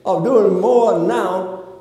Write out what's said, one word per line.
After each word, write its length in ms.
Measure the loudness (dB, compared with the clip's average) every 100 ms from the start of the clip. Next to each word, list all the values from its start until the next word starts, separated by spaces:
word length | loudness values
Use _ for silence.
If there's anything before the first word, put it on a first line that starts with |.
of 220 | -4 -2 2
doing 340 | 2 2 2
more 400 | 2 2 2 2
now 640 | 0 -2 -2 -4 -6 -10 -14 -12